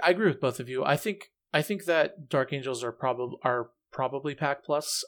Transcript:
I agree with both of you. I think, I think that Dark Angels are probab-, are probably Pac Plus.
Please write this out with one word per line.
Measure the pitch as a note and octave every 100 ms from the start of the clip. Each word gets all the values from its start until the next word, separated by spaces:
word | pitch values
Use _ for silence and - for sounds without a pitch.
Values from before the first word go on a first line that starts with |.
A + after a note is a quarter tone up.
I | E3
agree | F#3 G#3+
with | C#3+
both | C3+ A#2+
of | B2
you. | B2+ C3+
I | C#3+
think, | A3 F#3+ - _ _
I | D3+
think | D#3 G3+ F3
that | E3 D3+ - C#3
Dark | D3 C3
Angels | C#3 C3+ B2
are | A#2+
probab-, | A#2 C3 A#2+ B2 A2+
are | B2+ B2 A#2+ _ _
probably | - C3 C#3 D3 C#3
Pac | D3 C#3+
Plus. | - D3 D3 -